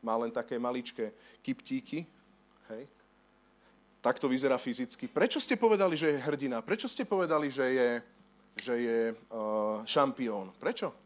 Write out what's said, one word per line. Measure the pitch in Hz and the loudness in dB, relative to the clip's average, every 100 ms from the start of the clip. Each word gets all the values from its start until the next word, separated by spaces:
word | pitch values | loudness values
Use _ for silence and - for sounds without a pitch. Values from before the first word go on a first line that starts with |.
má | 113 113 | 0 0
len | 117 | 0
také | 117 117 123 | -4 -4 -4
maličké | 123 123 120 - 107 - - - | -2 -4 -8 -6 -8 -8 -20 -14
kyptíky. | - 127 - 131 - 151 170 - _ _ _ _ - | -8 -8 -6 -8 -6 -10 -10 -18 _ _ _ _ -14
Hej. | 110 139 _ _ _ _ _ _ _ _ _ _ _ | -14 -14 _ _ _ _ _ _ _ _ _ _ _
Takto | - 127 143 | 0 2 2
vyzerá | 131 135 131 | 2 4 2
fyzicky. | - 120 123 - 127 | 0 -4 -6 -6 -4
Prečo | - 226 311 | 2 4 2
ste | - 254 | 0 2
povedali, | 233 214 196 156 | 4 4 4 2
že | 156 | 2
je | 147 | 2
hrdina? | 131 143 135 120 | 0 -2 -2 -4
Prečo | 113 202 254 | -2 -4 -4
ste | - 240 | -4 -2
povedali, | 196 175 156 147 | 0 2 2 0
že | 131 131 | 0 2
je, | 131 120 120 - _ _ _ _ - | 4 4 2 -6 _ _ _ _ -10
že | - 120 | -2 0
je, | 120 117 113 | 2 2 0
e, | 113 - 113 107 107 107 107 110 | -2 -10 -6 -2 0 0 -2 0
šampión? | - 139 127 123 104 95 - | 2 2 0 -4 -4 -8 -6
Prečo? | - 247 180 - | -6 -4 -6 -8